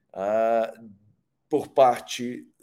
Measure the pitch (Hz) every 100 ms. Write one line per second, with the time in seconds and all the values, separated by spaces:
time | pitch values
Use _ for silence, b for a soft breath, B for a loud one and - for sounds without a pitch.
0 | _ - 98 110 113 117 113 - 113 98
1 | _ _ _ _ _ 143 - - 131 120
2 | - - 123 123 - _